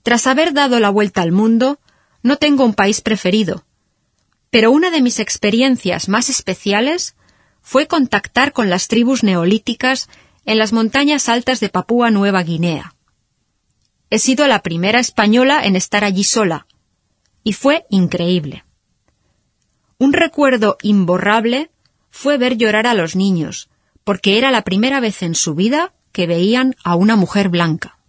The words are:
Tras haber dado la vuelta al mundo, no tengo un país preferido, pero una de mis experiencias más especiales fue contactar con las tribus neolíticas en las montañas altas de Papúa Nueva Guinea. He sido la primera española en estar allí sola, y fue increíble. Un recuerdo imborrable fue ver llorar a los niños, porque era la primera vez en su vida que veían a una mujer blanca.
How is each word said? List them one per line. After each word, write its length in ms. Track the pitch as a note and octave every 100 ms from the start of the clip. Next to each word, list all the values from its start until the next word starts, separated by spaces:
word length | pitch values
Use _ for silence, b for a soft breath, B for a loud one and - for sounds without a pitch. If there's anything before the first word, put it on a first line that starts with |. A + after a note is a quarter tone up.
Tras 260 | - A#3 C4
haber 260 | C4 E4+
dado 260 | C#4+ C#4 A#3+
la 100 | G#3
vuelta 320 | G3+ G#3 -
al 100 | E3+
mundo, 480 | F#3 A3 A3+ C4 C#4+ _ _ _ _
no 140 | A#3+ C#4+
tengo 280 | D4+ C#4 B3
un 80 |
país 280 | G#3+ G3 G#3+
preferido, 640 | - A3 F3+ G#3+ G3 G3 _ _ _ _ _ _ _ _ _
pero 200 | A#3 A3
una 200 | C#4+ F4+
de 100 | D#4+
mis 180 | B3 -
experiencias 920 | G#3 - G#3 A3+ C4 B3 F3+ E3+ -
más 200 | G#3 B3
especiales 840 | B3 - F#3 G3+ G3+ C4 F4+ - _ _ _ _ _
fue 260 | - C4 D4+
contactar 680 | E4+ B3 G3+ - - C#4+
con 160 | - G#3
las 180 | F3+ -
tribus 360 | A#3 A#3+ C4
neolíticas 840 | G#3 F3+ E3+ A3 - A3+ B3+ C4 - b b b -
en 120 | A3
las 160 | G#3+
montañas 560 | A3+ A3+ C4+ C#4+ D4 -
altas 320 | A#3 A#3+ C4
de 80 | G3+
Papúa 420 | F#3 - A#3+ A#3
Nueva 320 | G#3 G3+ F#3+
Guinea. 520 | E3 D#3+ E3+ D#3 - _ _ _ _ _ _ _ _ _ _ _ _
He 100 | G#3+
sido 260 | - C4 C#4+
la 160 | G#3+
primera 380 | F3 E3 F#3 A#3
española 640 | A#3 - G#3+ A#3 C4 D4
en 140 | G3 F#3
estar 260 | - G#3
allí 220 | G3+ F#3+ G3
sola, 420 | A3+ G3 D#3+ _ _ _ _ _ _ _ _ A3
y 80 |
fue 320 | G3 C4+ D#4+ -
increíble. 760 | F#3+ F3 E3+ E3+ F3+ D3 - _ _ _ _ _ _ _ _ _ _ _ _ _ _
Un 120 | C4+
recuerdo 680 | E4 E4 D#4 C#4 B3 G#3 -
imborrable 880 | G#3 G3+ F3 F3+ G3+ A3 A3+ B3+ D#4+ _ _ _ _
fue 280 | - C#4 C#4+
ver 200 | B3 A#3+
llorar 300 | A3+ G#3+ A#3
a 60 |
los 220 | A3 E3 F#3
niños, 540 | G3 F3 D#3 F#3+ - _ _ _
porque 340 | - G3 G3+ G#3
era 140 | C4+
la 120 | A#3+
primera 360 | F#3 F#3+ B3 C#4
vez 240 | A3+ -
en 100 | F3
su 220 | E3 - D3+
vida 380 | G#3+ D4 F4+ _ _
que 160 | - E3+
veían 480 | E3+ F#3+ B3 C4 -
a 120 | - E3+
una 200 | G#3 A3+
mujer 320 | F3 G3+ G3
blanca. 500 | F3 E3+ D#3 - _